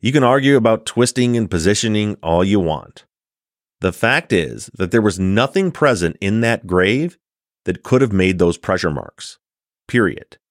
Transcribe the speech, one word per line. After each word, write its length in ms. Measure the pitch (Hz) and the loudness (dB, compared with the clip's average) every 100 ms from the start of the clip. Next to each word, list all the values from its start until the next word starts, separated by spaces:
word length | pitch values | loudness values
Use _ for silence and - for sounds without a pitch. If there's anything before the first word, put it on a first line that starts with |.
You 100 | 107 | 2
can 120 | 147 123 | 2 4
argue 320 | 131 135 139 | 4 4 4
about 280 | 113 113 - | 4 0 -2
twisting 520 | - 123 - 123 120 | 0 0 2 0 0
and 120 | 107 | -2
positioning 680 | 87 82 104 117 107 104 101 | -2 0 0 0 -2 -2 -6
all 220 | 82 85 | -2 0
you 160 | 95 104 | 2 0
want. 460 | 85 76 - - _ _ _ _ _ _ _ _ | 0 -6 -10 -20 _ _ _ _ _ _ _ _
The 140 | 95 | -6
fact 400 | - 117 139 - | -2 0 0 0
is 380 | 101 71 55 - | -2 -2 -8 -16
that 160 | - 90 | -8 -2
there 140 | 117 | 2
was 160 | 107 92 | 0 0
nothing 520 | 95 101 131 190 190 | -2 0 0 0 -2
present 460 | 180 147 110 82 - | 0 0 0 -2 -4
in 220 | 98 110 | -4 0
that 240 | 117 117 95 | 0 -2 -2
grave 540 | 90 92 123 170 _ _ _ _ _ - | 0 2 0 -4 _ _ _ _ _ -8
that 180 | 90 | -8
could 180 | - 127 | 0 0
have 100 | 131 | 2
made 280 | 98 92 90 | 2 2 2
those 180 | 87 85 | 0 0
pressure 320 | - 92 87 | -4 -4 -2
marks. 480 | 71 - _ - - _ _ _ _ - | -6 -10 _ -20 -20 _ _ _ _ -4
Period. 520 | 120 101 57 - - _ | 0 0 -2 -16 -20 _